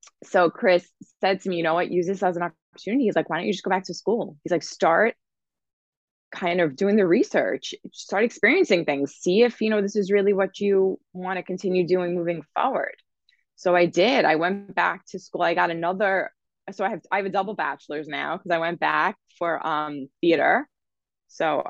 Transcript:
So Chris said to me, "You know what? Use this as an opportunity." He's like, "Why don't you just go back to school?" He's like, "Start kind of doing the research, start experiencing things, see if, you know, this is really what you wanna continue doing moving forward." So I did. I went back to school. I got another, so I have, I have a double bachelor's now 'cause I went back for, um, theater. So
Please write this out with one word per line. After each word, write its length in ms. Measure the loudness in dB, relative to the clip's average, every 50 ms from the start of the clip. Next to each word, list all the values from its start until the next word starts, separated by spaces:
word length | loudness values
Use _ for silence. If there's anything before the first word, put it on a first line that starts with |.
| -20 -20 _ _ -16
So 260 | -2 2 2 2 2
Chris 380 | 2 0 2 2 2 2 0 _ _ _ -20 -20 _ _
said 200 | -2 0 0 -2 -2
to 60 | -4
me, 80 | -4
"You 60 | -2 0
know 120 | 0 0
what? 160 | 0 0 0
Use 160 | -2 -2 -2
this 160 | -2 -2 -2 -2
as 140 | -2 0
an 60 | -2 -4
opportunity." 640 | -6 -8 _ _ _ _ -14 -8 -4 -2 0 0
He's 120 | 2 0
like, 140 | 0 -2 -2
"Why 60 | -4
don't 100 | -4 -2
you 60 | -4 -4
just 100 | -4 -2
go 80 | -2
back 140 | -2 -2 -2
to 100 | -6 -14
school?" 420 | -6 -2 -2 -2 -2 -2 -6 -10 -14 _
He's 100 | -4 -4
like, 100 | -4 -4
"Start 520 | -8 -6 0 2 2 4 4 2 2 0 -6 _ _ _ _ _ _ _ _ _ _ _ _ _ _ _ _ _ _ _ _ _ _ -14
kind 280 | -8 -4 -2 0 0
of 160 | 0 0 0
doing 200 | 0 0 2 4
the 100 | 4 4
research, 680 | 4 4 4 2 2 0 0 0 0 -2 -4 -6 -12 -14 -14 _ -20 -18
start 320 | -18 -10 -4 0 0 0
experiencing 600 | 0 0 0 2 2 4 4 4 4 2 2 2
things, 300 | 0 -2 -2 -2 -4 -6
see 280 | -4 -2 2 4 4 4
if, 180 | 4 2 0
you 80 | -2 0
know, 140 | 0 0 0
this 140 | 0 -2
is 160 | -2 0 2 2
really 200 | 2 4 4 2
what 280 | 2 0 -2 -2 -4
you 380 | 0 2 2 2 2 2 -2 -4 _ _ _
wanna 300 | -10 -8 -6 -6 -6 -6
continue 440 | -8 -10 -6 -2 0 0 0 2
doing 280 | 2 2 0 0 -2 -2
moving 280 | -2 -2 -2 -4 -4 -8 -6 _
forward." 420 | -2 -2 0 0 -2 -4 -4 -8 -14 _ _ _ _ _ _ _ _ _ _ _
So 200 | -4 0 2 4
I 100 | 4 4
did. 380 | 4 4 2 4 4 4 4 4
I 120 | 2 2
went 380 | 2 0 0 -2 -4 -8 -6 -2
back 300 | 0 0 0 -2 -4 -10 -14
to 100 | -16 -16
school. 240 | -14 -10 -4 -2 0
I 120 | 0 2
got 160 | 2 0 0
another, 600 | 0 -2 -2 -4 -2 0 0 0 0 0 -2 -4 -10 _ _ _ _ _ _ -18 -8
so 120 | -6 -4
I 60 | -4
have, 120 | -4 -6 -8 _ -4
I 60 | -4
have 80 | -4
a 40 | -2
double 240 | -2 -2 -4 -4 -4
bachelor's 540 | -6 -6 -6 -6 -8 -10 -10 -10 -8 -8 -8
now 300 | -8 -6 -6 -6 -6 -8
'cause 120 | -4 -2
I 80 | -2 -2
went 220 | 0 -2 -4 -2
back 360 | -2 0 2 2 0 0 -2 -6 _ _ _ _
for, 260 | -4 -4 -2 -2 -4
um, 440 | -4 -2 -2 -4 -6 -8 -10 -12 -14 _ _
theater. 480 | 2 2 2 4 4 2 2 2 0 -4 _ _ _ _ _ _ _ _ _ _ _ _ _
So 300 | -4 -2 -2 -2 -2 -4